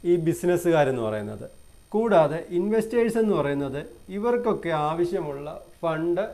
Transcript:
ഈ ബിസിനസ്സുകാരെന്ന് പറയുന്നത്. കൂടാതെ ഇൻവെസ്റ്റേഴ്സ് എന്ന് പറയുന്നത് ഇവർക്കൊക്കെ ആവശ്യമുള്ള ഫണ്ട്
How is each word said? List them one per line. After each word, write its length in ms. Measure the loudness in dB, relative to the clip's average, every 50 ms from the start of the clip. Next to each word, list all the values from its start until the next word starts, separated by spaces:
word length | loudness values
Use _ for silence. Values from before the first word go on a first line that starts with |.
| 4 2
ഈ 40 | 2 4 4 0
ബിസിനസ്സുകാരെന്ന് 760 | 0 0 2 2 2 2 2 4 4 4 4 4 2 0 -2 -2
പറയുന്നത്. 400 | -2 -4 -6 -6 -10 -12 -14 -16 -16 -20 -20 -20 -20 -20 -20 _ -2
കൂടാതെ 440 | 0 2 4 6 6 6 4 2 -4 -8 -4 -2 -2
ഇൻവെസ്റ്റേഴ്സ് 600 | 0 2 0 0 0 0 0 2 2 2 2 0
എന്ന് 120 | 2 2 2 0
പറയുന്നത് 420 | 0 0 -2 -2 -4 -4 -6 -8 -10 -10 -16 -20 -18 -12 -10 -4
ഇവർക്കൊക്കെ 540 | -2 0 0 0 0 0 -2 -2 -2 -2 -2 0 0 -2
ആവശ്യമുള്ള 580 | 0 0 -2 -2 -2 -4 -4 -6 -8 -8 -10 -12 -12 -14 -16 -20 -16 -6
ഫണ്ട് 440 | -4 -4 -2 -2 -2 -2 0 -2 -2 -4